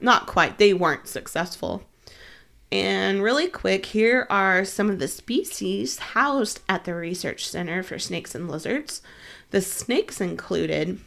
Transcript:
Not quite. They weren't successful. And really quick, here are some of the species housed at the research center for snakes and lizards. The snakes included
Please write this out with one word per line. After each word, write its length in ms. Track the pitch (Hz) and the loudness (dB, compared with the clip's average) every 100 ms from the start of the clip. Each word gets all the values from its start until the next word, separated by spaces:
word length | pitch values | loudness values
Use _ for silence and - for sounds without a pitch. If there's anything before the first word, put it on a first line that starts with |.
Not 260 | 247 233 - | 4 4 4
quite. 300 | - 147 - | 2 2 6
They 140 | 208 | 6
weren't 340 | 185 170 143 - | 8 4 0 -4
successful. 760 | - - - 175 - - 131 - _ - - - - - _ _ | -10 -6 -4 -4 -4 -6 -6 -10 _ -20 -20 -20 -20 -20 _ _
And 500 | 196 190 196 190 196 | 0 2 2 2 2
really 260 | 208 269 359 | 2 2 0
quick, 380 | - 190 190 - | -2 0 0 0
here 400 | 214 226 247 - | 2 4 4 2
are 340 | 196 190 185 | 2 4 4
some 240 | 190 - 208 | 2 0 0
of 100 | 190 | 0
the 80 | - | -4
species 920 | - - 247 381 - 196 196 - - | -6 -2 -2 -2 -4 -4 -2 -4 -6
housed 600 | - 226 285 277 220 - - | -4 0 2 2 0 -4 -4
at 180 | 190 180 | -4 -4
the 80 | |
research 520 | 170 170 175 160 - - | -6 -6 -6 -6 -6 -8
center 360 | - 175 175 | -6 -4 -4
for 160 | 185 - | -6 -8
snakes 360 | - 175 165 | -6 -6 -8
and 160 | - 170 | -8 -6
lizards. 520 | 151 - 269 302 - - - - - - | -6 -4 -4 -4 -12 -14 -20 -20 -20 -2
The 100 | 196 | 0
snakes 580 | 190 - - 254 427 - | 0 -4 0 0 0 -4
included 800 | 180 165 - 170 160 151 160 190 | -4 -4 -4 -2 0 0 -2 -4